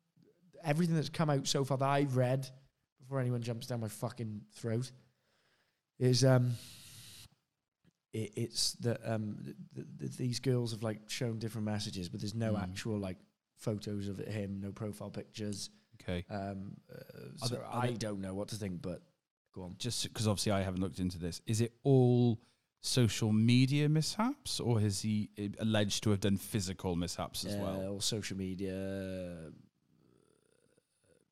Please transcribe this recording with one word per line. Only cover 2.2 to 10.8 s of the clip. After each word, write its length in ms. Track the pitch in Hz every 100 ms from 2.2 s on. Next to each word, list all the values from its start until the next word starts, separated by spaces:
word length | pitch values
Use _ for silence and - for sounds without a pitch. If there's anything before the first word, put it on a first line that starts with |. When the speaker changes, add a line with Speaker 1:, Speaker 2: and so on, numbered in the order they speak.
| 123 139 135 - _ _ _ _
Speaker 1:
before 200 | 131 135
anyone 220 | 123 123
jumps 260 | 117 113 -
down 140 | 120
my 80 | 107
fucking 520 | - 120 - 110 104 -
throat, 380 | - 117 113 127 - _ _ _ _ _ _ _ _ _ -
is, 240 | 127 123
um, 300 | 131 127 123 117 - - - - - - - _ _ _ _ _ _ _ _
it, 180 | 110 104 -
it's 360 | 117 - -
that, 280 | - 120 - -
um, 320 | 110 107 -
th-, 120 | 135 - - 131
th-, 120 | - -
th-, 180 | 135 127
these 220 | 127 117
girls 320 | 139 123 120
have, 120 | 110